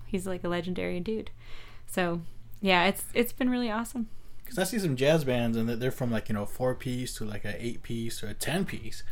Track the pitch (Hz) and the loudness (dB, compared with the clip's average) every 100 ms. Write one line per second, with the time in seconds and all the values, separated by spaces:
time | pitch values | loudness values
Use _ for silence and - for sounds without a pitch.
0 | - 190 190 180 175 175 175 180 180 180 | -4 -2 -2 -4 -2 -2 -2 -2 -2 -2
1 | 175 220 - - - - - - - - | -2 -4 -4 -10 -8 -8 -8 -12 -4 0
2 | 175 170 165 - - - 190 180 180 - | 0 0 -4 -10 -10 -2 4 6 6 2
3 | - - 226 - 254 247 240 214 233 262 | 0 2 2 2 2 2 0 -2 -2 -4
4 | 214 - - - - - 185 233 185 127 | -4 -6 -6 -8 -4 -2 0 2 2 4
5 | 139 160 131 123 117 113 117 120 127 - | 6 6 4 4 4 2 2 2 0 0
6 | 123 113 - 104 104 - 127 127 131 123 | 0 2 2 0 0 2 2 0 -2 -2
7 | 123 - 107 113 104 98 120 117 - 117 | -4 -4 -4 -2 -4 -2 -4 -4 -2 -2
8 | 113 - 104 104 - 170 190 101 - - | -2 -2 -4 -2 0 0 0 -2 -4 -2
9 | - | 0